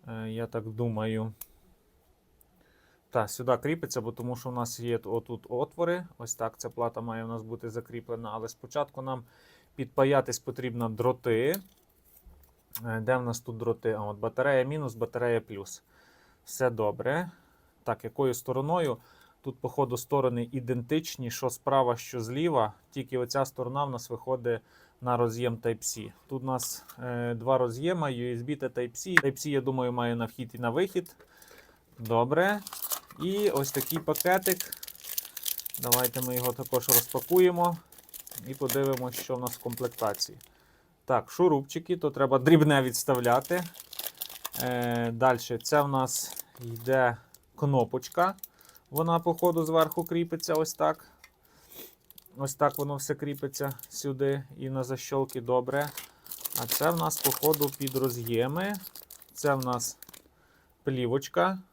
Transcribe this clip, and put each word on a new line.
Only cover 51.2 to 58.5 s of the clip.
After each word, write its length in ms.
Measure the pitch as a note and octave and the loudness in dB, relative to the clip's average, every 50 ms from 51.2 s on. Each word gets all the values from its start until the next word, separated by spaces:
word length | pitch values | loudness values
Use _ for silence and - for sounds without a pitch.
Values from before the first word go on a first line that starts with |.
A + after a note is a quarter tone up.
| - - _ _ _ _ _ - - - - - - - - _ _ _ - - _ - - | -20 -20 _ _ _ _ _ -20 -20 -20 -18 -18 -18 -18 -20 _ _ _ -20 -20 _ -20 -10
Ось 180 | C3+ C#3 C3+ - | -8 -6 -6 2
так 240 | - D3+ C#3+ - - | 2 2 2 4 0
воно 180 | C#3+ C#3+ C#3+ | -4 -4 -4
все 180 | C3+ - - D3 | -4 -2 -4 -4
кріпиться 580 | C#3+ D3 D3 C#3 C#3 - C#3 C#3 - C#3+ C#3 C3+ - - - | -4 -2 -6 -4 -4 -6 -6 -4 -4 -4 -4 -4 -8 -14 -12
сюди 560 | - - - C#3+ C3+ C3 C#3 C#3 C#3 C#3 C3 - C3+ | -10 -6 -4 -4 0 2 2 2 2 0 -4 -10 -12
і 140 | - C3 C3 | -8 -6 -4
на 120 | C3+ C3+ | -2 -2
защёлки, 580 | B2+ B2+ C3 B2+ - - C#3 C3+ C3+ C3 - C3 | -2 -2 -4 -6 -4 -2 0 0 0 0 -2 -6
добре. 500 | A#2+ A#2 B2+ B2+ B2 B2+ C3+ C#3+ D3 C#3+ - - - - - _ _ - - - - - - B2+ | 0 4 2 4 4 2 0 0 0 -2 -6 -12 -16 -16 -20 _ _ -14 -14 -8 -8 -6 -4 -4
А 40 | B2 | -2
це 240 | G#2+ - - D3 D#3+ | -2 0 2 2 2
в 60 | E3+ | 2
нас, 260 | E3 E3 D#3 - - | 2 0 0 -2 2
походу, 480 | - C#3+ - - - D#3 D#3 C#3+ D3 C#3 - - | 2 2 2 4 4 2 4 4 0 -2 -2 -4
під 180 | C#3+ C3+ C3 | -4 -2 0
роз'єми. 760 | C3+ C3 C3 A#2+ A#2+ A#2 A#2 A#2 A2+ B2 C3 | 0 0 0 -2 -2 -4 0 0 0 0 0